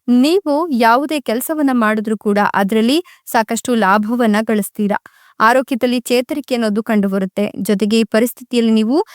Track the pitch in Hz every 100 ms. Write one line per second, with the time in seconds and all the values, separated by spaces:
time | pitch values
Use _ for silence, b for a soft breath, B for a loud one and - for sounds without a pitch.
0 | - 247 277 370 302 285 339 247 226 240
1 | 302 311 - 226 - 311 277 247 214 220
2 | 214 214 214 202 202 - 196 220 226 302
3 | b b - 240 214 233 - 233 190 208
4 | 208 240 233 208 220 214 196 - 208 202
5 | b b b _ 220 262 254 254 247 247
6 | - 240 254 302 - 240 220 208 226 214
7 | 196 196 190 - 208 - 196 202 214 226
8 | 220 220 240 - 254 240 233 220 220 294
9 | 427